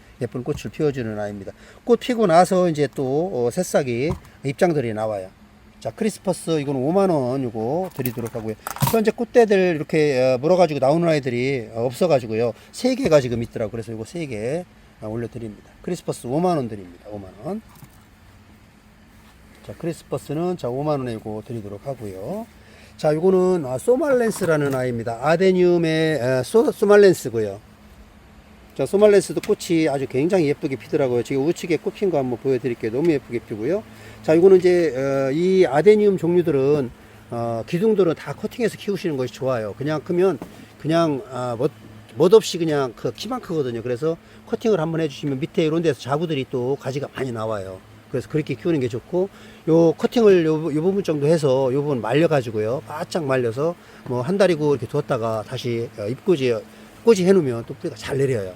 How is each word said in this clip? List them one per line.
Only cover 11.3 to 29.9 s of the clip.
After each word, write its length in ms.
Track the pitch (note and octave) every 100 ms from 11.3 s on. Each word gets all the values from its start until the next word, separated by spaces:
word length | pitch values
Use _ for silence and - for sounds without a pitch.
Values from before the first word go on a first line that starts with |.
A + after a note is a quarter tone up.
| A#2+ C3 C3+ A2
어, 120 | A2+ B2
없어가지고요. 680 | A#2+ F3+ C#3 A2+ A2 A#2 - -
세 200 | - B3+
개가 280 | C4 A#3 D3+
지금 200 | B2 A#2
있더라고요. 300 | A#2 A#2 G#2+
그래서 220 | A2+ A2+
요거 120 | A2 A2
세 200 | F3 D3
개, 380 | G#2+ A2+ D#3+ F3 - - -
아, 60 | G#2+
올려드립니다. 640 | A2+ A2+ B2 A2+ G2+ - -
크리스퍼스 460 | - F3+ - C#3 A#2+
오만 300 | C#3+ F3+ D#3+
원 100 | A#2
드립니다. 380 | G#2+ F2+ F2 G#2
오만 220 | G#2+ F#2 F#2
원. 180 | C#3 G#3+ - - - - - - - - - - - _ _ _ - - - - - - -
자, 60 | G2+
크리스퍼스는, 800 | E3 D#3 - C#3 - D3 F3 F3+
자, 100 | B2
오만 320 | C3 D3+ C#3+
원에 140 | B2
요거 300 | A2 A2 G#2+ G#2+
드리도록 400 | A#2 G2+ G2+ C3
하고요. 640 | B2 G#2 F#2 A2 G3+ A#3 - - - - -
자, 160 | D#3
요거는, 540 | D#3 F#3 F#3 F#3 F3+ C3
아, 100 | B2+
소말렌스라는 960 | - B3+ D4+ B3+ A3+ - E3+ D3+ C#3+
아이입니다. 460 | C3+ B2+ A#2+ A2+ A#2
아데니움의, 960 | C#3 E3 F#3+ F#3 F3+ F3 E3 D#3+ D#3+ D3+
에, 240 | B2 C3
소-, 280 | B2+ A3 C4+
소말렌스고요. 880 | - G#3 G#3 G3+ E3+ C3+ A2+ G#2 G2 - - - - - - - - - - - -
자, 120 | -
소말렌스도 540 | G3 G#3+ G3+ - E3
꽃이 460 | - G#3 - E3
아주 200 | D#3